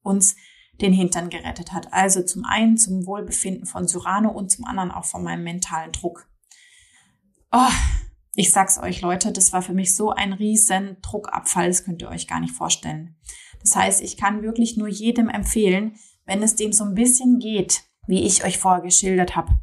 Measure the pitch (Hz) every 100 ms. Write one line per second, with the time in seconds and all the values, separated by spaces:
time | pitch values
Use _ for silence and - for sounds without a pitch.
0 | 196 196 190 - - _ _ _ 196 185
1 | 180 175 175 170 160 - 175 180 - 180
2 | 190 190 180 185 - 208 226 226 185 185
3 | 180 202 190 - 190 185 180 180 180 180
4 | 175 196 220 214 190 - - 196 180 185
5 | - 180 175 170 170 180 - 160 160 165
6 | 175 170 _ _ _ - _ _ _ _
7 | _ _ _ _ _ 240 254 - - -
8 | - _ _ - 185 196 190 - - 175
9 | 175 180 214 190 - 185 185 185 185 -
10 | 214 - 202 190 214 214 - 190 196 185
11 | - 202 - - - 180 175 180 - 170
12 | - 165 - - - - 160 - 151 156
13 | 165 _ - - - - - 190 190 190
14 | - - 202 208 220 226 226 220 208 190
15 | 226 233 226 208 - 226 202 185 214 -
16 | - _ - 196 214 214 214 202 202 196
17 | 247 247 254 240 214 214 185 - _ _
18 | - 185 202 185 - 180 190 180 175 -
19 | 190 185 180 170 - -